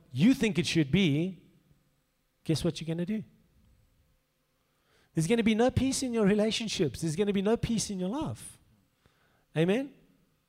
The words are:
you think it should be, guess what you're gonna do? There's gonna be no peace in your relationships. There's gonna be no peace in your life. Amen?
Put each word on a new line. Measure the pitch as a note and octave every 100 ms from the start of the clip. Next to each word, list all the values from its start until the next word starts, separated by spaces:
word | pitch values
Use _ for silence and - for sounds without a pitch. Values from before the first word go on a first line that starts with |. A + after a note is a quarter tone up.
| _
you | A#2+ G3+
think | C4+ G#3 F3
it | E3
should | E3 C#3+
be, | E3+ F#3 C#3 F3+ F#3 - _ _ _ _ _ _ _ _ _
guess | - D#3
what | F3 -
you're | D#3+
gonna | E3 F3
do? | G#3+ - _ _ _ _ _ _ _ _ _ _ _ _ _ _ _ _ _ _
There's | E3 D#3+
gonna | A#3
be | A3 G#3+
no | B3
peace | B3+ C4 C4
in | C4
your | A#3 G3+
relationships. | G#3 A3 G#3 A3+ - D#3 -
There's | E3 D#3
gonna | G#3
be | G3+
no | G3 A3+
peace | - A3+ -
in | F#3+
your | F3+
life. | C4 F#3 A2+ - - _ _ _ _ _ _ _ _ _ D3+
Amen? | E3+ G#3+ C#4 - _ _ _ _